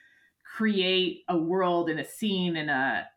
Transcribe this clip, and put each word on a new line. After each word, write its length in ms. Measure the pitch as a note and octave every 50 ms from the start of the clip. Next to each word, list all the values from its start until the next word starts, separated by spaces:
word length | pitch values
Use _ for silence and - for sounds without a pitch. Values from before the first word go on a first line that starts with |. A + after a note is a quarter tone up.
| _ _ _ _ _ _ _ _
create 800 | _ - - - A3 G#3+ G3+ F#3+ F#3 F#3 F#3 F#3 F#3 F3 - - - -
a 80 | F3+
world 520 | E3 D#3+ E3 F3+ F#3+ F#3 F3 F3 E3+ E3+ E3
and 120 | D#3 D#3
a 40 | B2+
scene 520 | - - - A3+ G#3 G3 F#3 F3+ F3+ E3
and 120 | D#3+ D3+ D3+
a 380 | C#3+ C3 C3+ C3 A2+ F#2 - - -